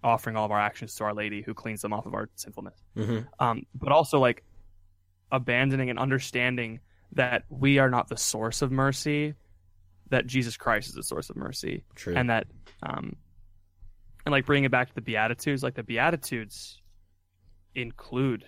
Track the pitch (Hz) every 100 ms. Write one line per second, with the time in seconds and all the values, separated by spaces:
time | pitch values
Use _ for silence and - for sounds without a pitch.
0 | 131 113 - 110 107 104 104 - 110 -
1 | 107 104 107 104 104 110 113 107 104 104
2 | 104 104 110 - - 107 101 - _ -
3 | 107 113 120 - 127 113 - - - 151
4 | 156 147 127 117 _ - - - - _
5 | _ _ _ 131 123 120 135 135 127 120
6 | 131 135 - 123 123 123 113 113 - _
7 | _ - 127 123 - 131 135 139 131 123
8 | - 113 - 110 113 120 139 131 135 135
9 | 151 147 151 147 _ - _ _ - -
10 | - 127 123 131 117 - - 107 - -
11 | - 78 - - - - - - - -
12 | - 87 123 113 - - - - - -
13 | - - - - - - _ _ - -
14 | - - - 143 135 143 135 123 123 -
15 | 110 110 110 117 - 139 131 127 110 113
16 | 143 165 - 120 107 - - - - -
17 | _ _ _ _ - - _ - 120 -
18 | - 123 135 113